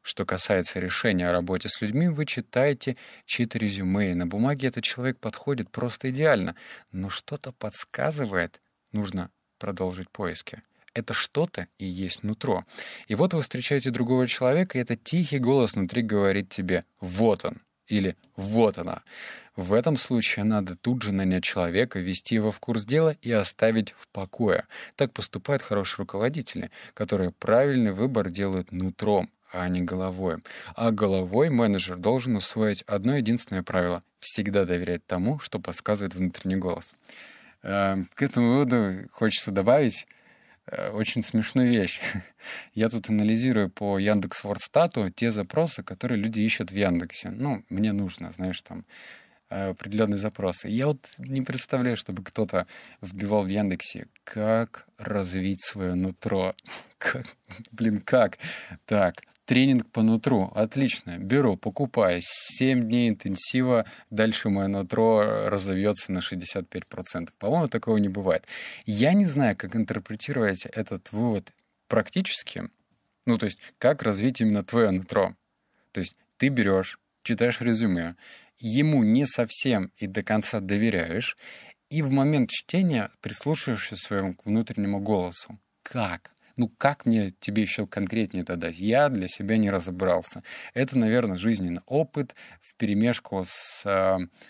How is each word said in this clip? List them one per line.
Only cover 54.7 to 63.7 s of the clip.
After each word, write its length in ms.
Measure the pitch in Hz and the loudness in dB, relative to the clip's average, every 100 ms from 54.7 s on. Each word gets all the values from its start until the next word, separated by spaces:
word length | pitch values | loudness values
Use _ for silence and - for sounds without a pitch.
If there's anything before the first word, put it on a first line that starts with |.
| - - - | -8 -20 -12
развить 640 | - 104 92 92 95 95 | -6 -4 -2 -2 -2 -2
своё 300 | - 104 92 90 | -4 -2 -2 0
нутро?» 600 | 92 90 113 98 92 - - - | -2 -4 -2 0 -2 -4 -12 -16
<laughs> 200 | - - | -16 -8
Как? 280 | - 127 127 - - - - | -4 -4 -8 -16 -18 -18 -14
Блин, 300 | - 113 104 | -2 0 0
как? 380 | - 127 104 - - - - 87 - | 2 4 4 0 -12 -12 -14 -12 -2
Так, 360 | 104 90 - - _ - | 2 2 -2 -14 _ 2
тренинг 460 | 127 135 127 - | 4 6 4 2
по 100 | 117 | 4
нутру. 500 | 110 113 - 113 95 - | 4 4 4 2 2 0
Отлично. 600 | 110 135 131 - - 87 | 0 0 0 -2 -8 -8
Беру, 400 | 98 135 143 92 | 0 4 4 2
покупаю. 640 | 107 - - - 95 87 | -2 -4 -2 2 4 2
Семь 640 | - - - - 135 127 113 | 0 -2 0 2 2 2 2
дней 220 | 120 120 | 2 2
интенсива. 760 | 107 - 95 - 127 127 | 0 -2 0 2 2 4